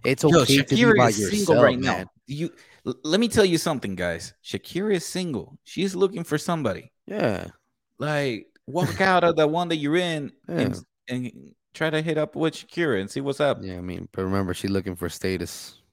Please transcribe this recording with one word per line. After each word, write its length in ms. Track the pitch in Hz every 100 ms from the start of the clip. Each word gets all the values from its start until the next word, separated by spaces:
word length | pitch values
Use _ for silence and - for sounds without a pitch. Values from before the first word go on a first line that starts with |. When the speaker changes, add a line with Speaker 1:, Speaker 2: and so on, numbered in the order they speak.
| 120
Speaker 1:
It's 180 | 135
Speaker 2:
Yo, 180 | 156 165
Speaker 1:
okay 200 | 123 139
to 120 | 139 139
be 60 |
Speaker 2:
Shakira 160 | 240 214
Speaker 1:
by 120 | 120
Speaker 2:
is 80 | 104
single 200 | 95 - 190 120
Speaker 1:
yourself, 80 |
Speaker 2:
right 160 | 135 127
now. 180 | 131 92
Speaker 1:
man. 120 | 95 _ -
Speaker 2:
You, 220 | 143 170 - _ _ -
l-, 100 | 123
let 160 | 151 190
me 80 | 233
tell 180 | - 196
you 120 | 160
something, 380 | 180 139 101 90
guys. 380 | 87 82 - _
Shakira 500 | - 98 - 170 214 185
is 100 | -
single. 520 | 180 180 123 - - -
She's 300 | - 190 185
looking 280 | 190 196
for 140 | 170 151
somebody. 540 | - 165 120 87 - _ -
Speaker 1:
Yeah. 420 | 208 151 90 87 - _ _ _ _
Speaker 2:
Like, 500 | 147 147 139 107 - _ -
walk 340 | 151 175 -
out 220 | 190 180 170
of 100 | 160
the 120 | 151
one 200 | 160 170
that 80 | 165
you're 200 | 143 170
in 340 | 175 156 139 _
Speaker 1:
<laughs> 80 | -
Yeah. 80 | 170
Speaker 2:
and, 260 | 131 - - _ -
and 440 | 123 127 - 67 _ _
try 160 | - 156
to 120 | 156
hit 160 | 160 156
up 180 | 151 147
with 200 | 156 -
Shakira 440 | - - 165 104
and 80 | 98
see 120 | 143
what's 180 | 139 135
up. 200 | 143 104
Speaker 1:
Yeah, 160 | 95 90
I 40 |
mean, 260 | 90 87 87
but 120 | -
remember, 300 | 95 98 92
she's 180 | 90 101
looking 240 | 98 95 90
for 120 | 87
status. 720 | - 95 92 85 - - - _